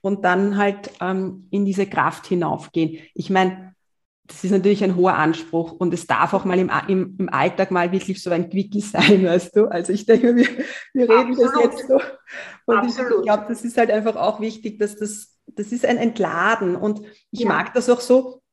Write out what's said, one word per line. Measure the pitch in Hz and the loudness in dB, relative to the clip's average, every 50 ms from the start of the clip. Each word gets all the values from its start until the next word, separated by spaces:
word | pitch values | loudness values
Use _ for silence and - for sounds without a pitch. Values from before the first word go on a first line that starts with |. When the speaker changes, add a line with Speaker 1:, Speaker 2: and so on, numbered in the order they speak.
Speaker 1:
und | - 196 202 196 196 | -2 -2 -4 0 2
dann | 180 180 190 196 202 202 | 2 2 2 2 0 2
halt, | 202 202 202 196 202 - - - - | 2 0 0 0 -4 -12 -18 -12 -8
ähm, | 180 185 190 190 190 190 185 - - _ | -6 -4 -4 -4 -4 -6 -8 -12 -12 _
in | - 202 202 | -2 -2 0
diese | 196 185 196 196 | 0 0 -2 -4
Kraft | 196 - 165 135 160 - - - | -2 -2 -2 -2 -2 -2 -6 -6
hinaufgehen. | - 190 175 165 151 143 - - - _ 170 160 156 160 - - - _ | -4 -2 -2 0 -2 -4 -6 -8 -6 _ -2 -2 -2 -4 -10 -18 -16 _
Ich | - - - | -12 -6 0
mein, | 190 190 185 185 185 - - - _ _ _ _ _ _ _ _ _ _ _ | 2 2 2 2 -2 -6 -18 -20 _ _ _ _ _ _ _ _ _ _ _
das | - - - - | -20 -16 -8 -2
ist | 185 | 0
natürlich | 202 190 175 202 202 202 208 | 0 2 4 2 2 2 0
ein | 190 180 | -2 2
hoher | 175 180 185 - | 2 2 2 2
Anspruch | - 156 160 160 - - - - 165 170 165 - | 2 0 0 0 -2 -6 -4 -4 -4 -4 -4 -6
und | - 185 175 175 | -4 -2 -2 -2
es | 170 - | -4 -2
darf | - 131 110 156 - - | -2 0 2 2 0 0
auch | 185 - | -2 0
mal | 190 180 | 0 0
im, | 185 185 160 - 151 - | 0 0 0 -2 -4 -2
im, | - 196 185 180 185 - - | 0 0 0 -2 -4 -4 -6
im | - - | -4 -2
Alltag | - - 143 180 180 - 190 190 | 0 0 0 0 0 -2 -2 0
mal | 185 180 175 175 | 0 0 0 0
wirklich | 185 190 - - 190 - - | -2 -4 -4 -4 -8 -8 -4
so | 180 | -4
ein | 175 165 175 - | -2 -2 -2 -2
Quickie | - 196 196 - - 208 | -4 -4 -4 -2 -4 -6
sein, | 202 - - - 202 196 208 185 185 | -6 -4 0 2 6 6 6 6 6
<laughs> | |
weißt | 170 170 180 175 - - | 4 2 0 0 2 2
du? | 208 214 | 2 2
Also | - - 175 180 - 185 | 2 0 -4 -4 -4 -4
ich | 208 - | -4 4
denke, | - 226 240 247 240 240 | 4 4 6 6 4 4
wir, | 240 262 - - - 311 - - - - _ _ | 4 2 2 0 -6 -10 -10 -10 -16 -18 _ _
wir | 269 247 226 | 0 4 6
reden | 220 247 254 233 254 | 6 4 4 2 2
das | 247 240 254 | 2 2 2
Speaker 2:
Absolut. | 269 240 233 226 - | 4 2 2 2 0
Speaker 1:
jetzt | - 262 | -4 0
so. | 262 262 277 - - - - _ - - - - - - _ _ | 2 2 2 2 -2 -12 -18 _ -18 -18 -16 -16 -18 -20 _ _
Und | - 233 202 233 | 0 0 2 2
ich, | 240 233 | -2 -4
Speaker 2:
Absolut. | 254 254 240 233 190 | -4 -2 0 0 0
Speaker 1:
ich | - | 2
glaub, | 214 208 208 208 | 2 0 0 0
das | - 233 - - | -6 -8 -6 -6
ist | 233 - | -4 0
halt | 254 233 226 | 2 2 2
einfach | 214 214 208 226 220 | 2 0 0 -2 -2
auch | - - 214 214 - | -2 -2 -2 -2 -4
wichtig, | 214 226 226 - - 214 - - | -8 -8 -8 -8 -12 -12 -4 -4
dass | 208 208 208 | -4 -6 -4
das, | - 214 208 214 - - _ _ _ _ | -8 -8 -8 -8 -12 -16 _ _ _ _
das | - _ - 208 214 | -16 _ -10 -8 -8
ist | 240 240 - | -4 -2 0
ein | - 247 | 0 0
Entladen. | 233 233 226 233 - 190 160 165 170 180 208 226 220 202 180 180 | 0 0 -2 0 -2 -4 -2 0 0 2 2 2 2 0 -2 -2
Und | 175 214 214 214 214 - - - _ _ _ | -2 -2 -4 -4 -4 -10 -18 -20 _ _ _
ich | - 220 | -6 -4
Speaker 2:
Ja. | 240 233 | 0 0
Speaker 1:
mag | 151 156 190 - - | 0 0 -2 -2 -2
das | 247 240 247 | -2 2 2
auch | 240 240 | 0 0
so | - - 247 262 262 - - - _ _ | 4 4 4 4 4 0 -14 -18 _ _